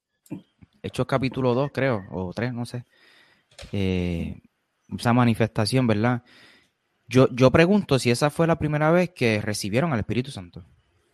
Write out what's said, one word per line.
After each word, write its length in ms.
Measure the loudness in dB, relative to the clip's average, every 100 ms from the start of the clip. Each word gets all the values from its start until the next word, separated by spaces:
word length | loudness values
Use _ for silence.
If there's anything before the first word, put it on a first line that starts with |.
| _ _ _ -18 -18 _ -20 _
Hechos 240 | -8 -6 -2
capítulo 480 | -2 -2 0 0
dos, 160 | 0 -2
creo, 340 | -2 -2 -2 -4
o 220 | -8 -6
tres, 200 | -4 -6
no 120 | -6
sé, 200 | -8 -10 -14 _ _ _ _ _ _ -20 -8
eh, 680 | -4 -2 -2 -2 -4 -6 -10 _ _ _ _ _ -4
esa 160 | 2
manifestación, 720 | 4 4 2 0 0 -2 0 2
¿verdad? 360 | 2 0 -2 -8 -20 -20 _ _ _ _ _ 0
Yo, 200 | 4 4
yo 200 | 4 4
pregunto 480 | 6 4 2 2 0
si 120 | 2
esa 200 | 0 0
fue 160 | 0 0
la 120 | 0
primera 320 | -2 0 2
vez 200 | 2 0
que 300 | 0 0 0
recibieron 520 | -2 -6 -2 0 0
al 80 | -2
Espíritu 300 | -2 -4 -4
Santo. 340 | -10 -16 -18 -20 _ _ _ _